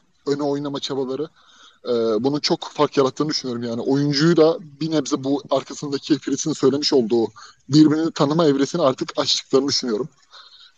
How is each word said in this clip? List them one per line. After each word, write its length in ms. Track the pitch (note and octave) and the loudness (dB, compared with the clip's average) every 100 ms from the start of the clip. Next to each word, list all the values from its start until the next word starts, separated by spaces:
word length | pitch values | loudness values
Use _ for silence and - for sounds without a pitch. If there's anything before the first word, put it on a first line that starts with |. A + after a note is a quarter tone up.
| _ _ C#3+ | _ _ -6
öne 160 | C#3+ | -2
oynama 360 | C#3+ C#3+ C#3+ C#3 | -2 -4 -6 -8
çabaları, 500 | - C3+ B2+ C3+ D#3+ _ _ _ - _ - | -6 -6 -6 -6 -10 _ _ _ -20 _ -4
e, 40 | A#2 A2+ G#2+ | 0 0 0
bunun 160 | C3 D3 | 0 0
çok 320 | - E3+ - | -2 -2 -4
fark 240 | - C#3+ C#3+ | -2 0 2
yarattığını 320 | C3 - D3+ | 0 0 -4
düşünüyorum. 340 | C#3 B2+ A#2+ | -4 -6 -6
Yani 180 | A#2+ A#2 | -6 -4
oyuncuyu 560 | B2+ C#3 C#3+ C#3 E3 E3 | 0 0 0 2 4 4
da 200 | D#3 E3+ | 4 2
bir 300 | D3+ C#3 D#3+ | -8 -8 -2
nebze 320 | D#3 C3 C#3+ | -2 -2 -4
bu 200 | C3+ C#3+ - | -2 -4 -2
arkasındaki 680 | C3+ C3 C3+ D3 C#3 - C#3 | -4 -4 -10 -8 -6 -2 -2
Fritz'in 340 | - C3+ D#3+ | -2 -4 -4
söylemiş 400 | C3+ C3+ C#3 D3 | 0 2 2 2
olduğu 340 | C#3+ A2 A#2 A2 - - _ - | 2 2 0 0 -6 -20 _ 2
birbirini 420 | D3+ D#3 D#3 E3 | 6 6 4 -2
tanıma 340 | - C#3+ D#3+ D#3 | 0 0 2 2
evresini 360 | C3+ C#3+ F3 | 2 0 2
artık 320 | C#3 B2+ E3 - | 0 0 -4 -4
açtıklarını 500 | C3+ - - C3+ C#3 | -2 -4 0 0 2
düşünüyorum. 420 | - B2+ G#2+ D#3 _ _ - - - - | -2 -2 -4 -6 _ _ -20 -20 -20 -20